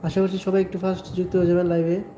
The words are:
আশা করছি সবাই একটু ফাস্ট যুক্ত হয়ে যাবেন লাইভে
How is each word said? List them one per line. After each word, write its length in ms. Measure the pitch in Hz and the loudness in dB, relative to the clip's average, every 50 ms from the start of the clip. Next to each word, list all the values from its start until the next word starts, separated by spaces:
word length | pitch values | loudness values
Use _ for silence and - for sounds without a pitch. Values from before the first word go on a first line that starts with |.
| - | -4
আশা 120 | 165 - 190 190 | -2 0 2 0
করছি 160 | 190 190 190 - | 0 0 -4 -4
সবাই 140 | 190 185 196 190 | 0 2 2 0
একটু 120 | 185 - 185 180 | 0 -2 -4 -2
ফাস্ট 220 | 190 185 180 - - - | -2 -4 -4 -6 -8 -4
যুক্ত 160 | 175 185 180 - 185 | -4 -4 0 2 2
হয়ে 100 | 175 175 | 4 4
যাবেন 160 | 175 175 180 175 170 | 4 4 2 2 2
লাইভে 260 | 170 165 165 170 190 208 - - | 2 2 2 0 -2 -4 -8 -14